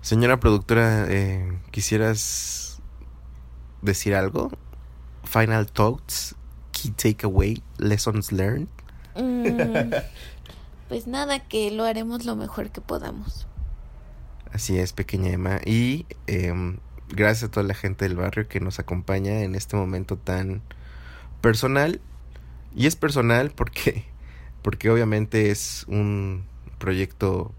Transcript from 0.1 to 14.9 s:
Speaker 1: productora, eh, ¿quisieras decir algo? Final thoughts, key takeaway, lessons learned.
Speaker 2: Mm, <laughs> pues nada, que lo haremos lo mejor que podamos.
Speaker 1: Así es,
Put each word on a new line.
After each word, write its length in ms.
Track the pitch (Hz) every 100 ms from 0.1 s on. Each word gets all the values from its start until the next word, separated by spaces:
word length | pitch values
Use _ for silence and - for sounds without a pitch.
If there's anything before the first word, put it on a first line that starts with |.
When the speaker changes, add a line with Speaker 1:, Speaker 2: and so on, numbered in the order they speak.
| 110 123 127
Speaker 1:
productora, 640 | 120 104 - 117 113 110 92
eh, 500 | 98 98 95 90 90 -
¿quisieras 1080 | - 101 107 110 107 - - - - - - - - - - - - - - - -
decir 320 | 101 95 104
algo? 380 | 98 95 - - - - - - - - -
Final 480 | - 113 110 110 101
thoughts, 640 | - 107 135 - - - - - - -
key 200 | - 127
takeaway, 720 | 104 117 107 107 95 98 113 - -
lessons 540 | 104 104 - 104 95
learned. 360 | 98 98 135 170 - - - - -
Speaker 2:
Mm, 760 | 254 247 240 240 233 220 233 - - - - -
<laughs> 500 | - - - - -
pues 180 | 233 233
nada, 320 | 262 285 277
que 320 | - 214 208
lo 140 | 220 226
haremos 400 | 220 226 233 233
lo 100 | 220
mejor 340 | 214 - 208
que 120 | -
podamos. 680 | - - - - - - - - - - - - - - - - -
Speaker 1:
Así 280 | 107 - 92
es, 140 | 92